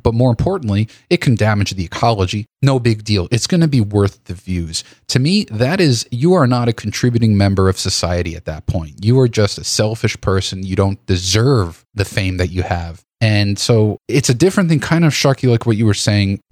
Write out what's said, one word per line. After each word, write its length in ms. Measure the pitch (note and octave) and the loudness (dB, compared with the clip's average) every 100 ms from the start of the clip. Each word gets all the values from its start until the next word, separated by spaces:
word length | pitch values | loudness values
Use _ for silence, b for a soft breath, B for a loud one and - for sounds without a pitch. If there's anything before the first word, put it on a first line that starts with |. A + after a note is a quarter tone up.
But 140 | B2 | -2
more 160 | A2+ B2+ | 2 2
importantly, 580 | A#2 - F#3+ A#2+ G2+ A2 b b | 2 -2 -2 -2 -2 -2 b b
it 120 | F3 | 0
can 140 | - | 2
damage 380 | A2 G#2+ G#2 G2 | 2 2 0 -2
the 100 | F#2+ | -4
ecology. 640 | E2+ - A#2 A2 F#2 G#2 G#2+ _ | -8 -2 0 2 0 -4 -8 _
No 160 | C#3 C3 | 0 2
big 240 | A#2 G#2+ | 0 -2
deal. 240 | G#2 G2+ E2+ | -2 -2 0
It's 160 | A#2 - | -2 0
gonna 180 | F3+ E3 | 0 2
be 120 | C3+ | 2
worth 420 | G#2 G#2 G2 - | 0 2 0 -2
the 100 | - | -14
views." 500 | F2+ - F2+ D#2+ D#2 b b - | -14 -6 -6 -6 -8 b b -4
To 100 | B2+ | -2
me, 260 | C#3+ G3+ - | 0 0 -2
that 300 | G#2+ B2 F3+ | -2 0 2
is, 260 | E3 A#2 - | 2 0 -2
you 220 | A#2+ D#3+ | -2 2
are 120 | F#3 B2+ | 4 2
not 220 | B2 A#2+ | 2 0
a 40 | |
contributing 640 | A2 G#2+ - B2 A#2 A2+ G2+ | -4 -6 -2 0 2 2 4
member 320 | G2 G2 F#2+ | 2 4 2
of 100 | F#2 | 0
society 580 | F#2+ - F2 F2+ E2+ E2 | -2 -4 -2 -2 -4 -8
at 80 | |
that 220 | - D#2 - | -10 -8 -6
point. 380 | E2 D#2 C#2+ | -6 -6 -4
You 140 | G2+ C3 | 2 4
are 80 | B2+ | 4
just 280 | A2 G#2 - | 2 0 -2
a 60 | |
selfish 560 | - - G#2+ A2+ A2 - | -4 -2 -2 -2 -4 -4
person. 440 | - F#2+ - F#2+ | -2 -2 -2 -6
You 120 | F#2+ F#2+ | -4 -2
don't 280 | G2 F#2+ - | -2 -2 -2
deserve 760 | F#2 F#2 G2+ C3 C3 F2 E2+ _ | -2 0 0 2 2 0 -6 _
the 100 | G#2 | -6
fame 320 | - - F#2+ F#2 | -4 -4 -2 -2
that 120 | F2+ | -2
you 120 | F#2 | -2
have. 400 | F2 F2 E2+ E2 _ - | -4 -4 -6 -12 _ -4
And 360 | A2 G#2 G2+ G2 | 0 2 0 -2
so 400 | - A2+ G#2+ - - | 0 2 2 -2 -4
it's 220 | B2 - | -2 0
a 40 | |
different 360 | A#2 F3+ G3 E3+ | 2 2 2 2
thing, 100 | D3+ | 0
kind 240 | - E3 | 0 2
of, 80 | E3 | 2
Sharky, 340 | - D3 C3 B2+ | 2 0 2 2
like 160 | A#2 A#2 | 2 0
what 100 | G#2+ | 0
you 80 | |
were 80 | A2+ | 2
saying 480 | G2 - G2+ G2 G2 - | 0 0 0 0 -2 -4